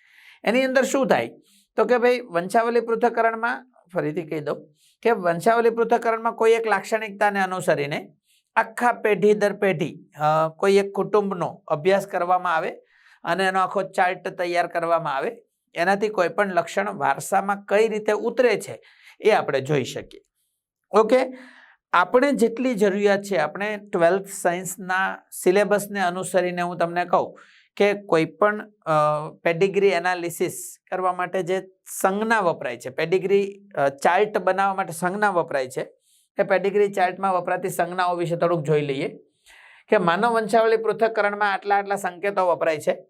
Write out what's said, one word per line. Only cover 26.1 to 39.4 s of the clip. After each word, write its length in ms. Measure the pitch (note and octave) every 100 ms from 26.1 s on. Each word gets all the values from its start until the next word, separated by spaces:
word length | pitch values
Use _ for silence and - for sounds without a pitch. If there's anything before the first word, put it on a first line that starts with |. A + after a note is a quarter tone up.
| F#3 F3+ F#3 F3+ F3
હું 160 | F3 E3+
તમને 260 | E3+ F3
કહું 340 | F3 F3 A#2+ - - _ _ -
કે 180 | G3+
કોઈ 300 | G3+ - E3
પણ, 460 | D#3+ - G#3 G#3 -
અ, 220 | _ D#3+ D3+ D3+ D3+ D#3 -
પેડિગ્રી 440 | E3+ E3 F#3+ F#3 G3
એનાલિસિસ 880 | E3+ F3+ F3+ E3+ - F3 - - - -
કરવા 220 | F#3 F#3
માટે 300 | F3+ F3+ F#3+
જે 200 | E3+ F#3 F#3 _ - -
સંજ્ઞા 400 | F#3+ G3 A3+ A3+
વપરાય 360 | F3 D#3+ C3+ A#2+
છે, 140 | C3
પેડિગ્રી, 800 | - E3 F#3 F#3 G3+ G3 - -
અ, 140 | - C#3+
ચાર્ટ 500 | F#3 F#3 F3+ G#3+ G#3+
બનાવવા 360 | F#3 F#3 G3
માટે 180 | F#3+ F3+
સંજ્ઞા 380 | D#3 F3+ G3+ G#3
વપરાય 380 | F3 D3+ C#3 B2+
છે, 200 | - - _ _ _ _ -
એ 40 |
પેડિગ્રી 460 | G3 F#3 G3 G3+ G3+
ચાર્ટમાં 460 | G3+ F#3 F#3 G3
વપરાતી 340 | F3+ F3+ F3+ F#3
સંજ્ઞાઓ 480 | F3 F3 F3+ F3+ F3
વિશે 200 | E3 E3
થોડુંક 300 | E3+ E3+ C#3+
જોઈ 140 | D3+
લઈએ 380 | C#3+ C3+ F#3 - _ _